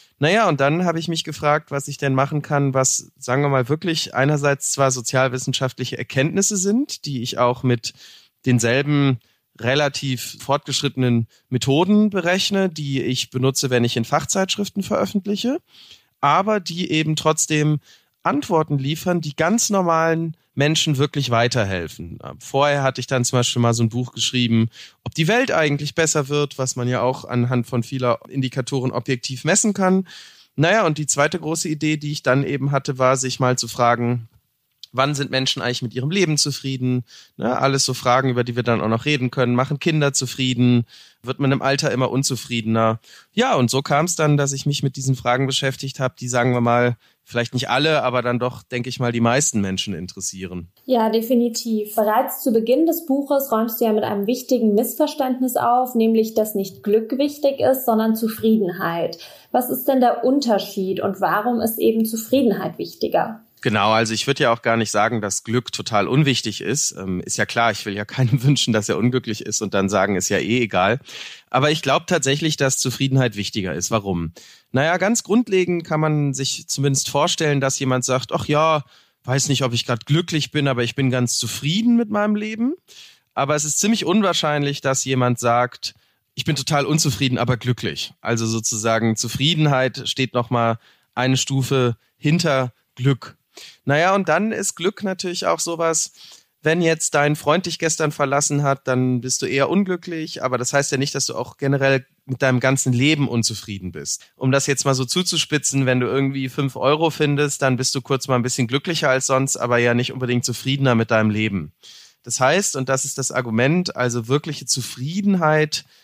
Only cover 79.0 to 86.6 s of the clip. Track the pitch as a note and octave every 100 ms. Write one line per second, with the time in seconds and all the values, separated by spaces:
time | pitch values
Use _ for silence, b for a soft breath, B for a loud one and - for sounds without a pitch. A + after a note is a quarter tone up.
79 | b b - C3+ C#3+ C3 C3 A#2 - A#2+
80 | - D3+ F3 D#3+ - D3+ C#3+ B2 A#2+ -
81 | C3+ B2+ B2 - A#2+ - C#3 F#3 A#3 A#3
82 | A3 G#3 G#3 G#3 G#3+ A3 A#3+ F4 B B
83 | B B B - C#3 D3+ D3+ - G#3 A3+
84 | D3 G3+ G3 E3+ D#3 D3 C#3+ C#3+ C#3 C3
85 | B2+ C3 B2 A#2+ A#2+ A#2+ B2 - - -
86 | _ _ _ - - D3